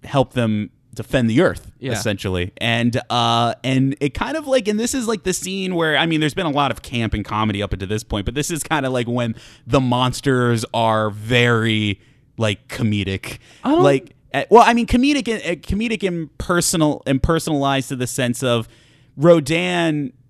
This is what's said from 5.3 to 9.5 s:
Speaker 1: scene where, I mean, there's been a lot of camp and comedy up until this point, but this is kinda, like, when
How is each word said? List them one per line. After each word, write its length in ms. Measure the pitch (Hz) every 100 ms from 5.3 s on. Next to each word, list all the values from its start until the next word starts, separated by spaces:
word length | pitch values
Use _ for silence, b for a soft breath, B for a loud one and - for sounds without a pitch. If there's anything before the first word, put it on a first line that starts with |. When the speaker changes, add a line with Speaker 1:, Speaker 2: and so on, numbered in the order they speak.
Speaker 1:
scene 440 | 180 190 190 185 175
where, 200 | 160 147
I 100 | 165
mean, 120 | 160
there's 160 | 151
been 120 | 165 175
a 40 |
lot 220 | 143 139
of 100 | -
camp 320 | - 120 113
and 100 | 110
comedy 380 | 98 107 110 101
up 100 | 101
until 140 | 92 95
this 140 | 107
point, 220 | - 147
but 100 | -
this 160 | 123 151
is 140 | 165
kinda, 260 | - 160 131
like, 160 | 127 117
when 300 | 120 120 113 B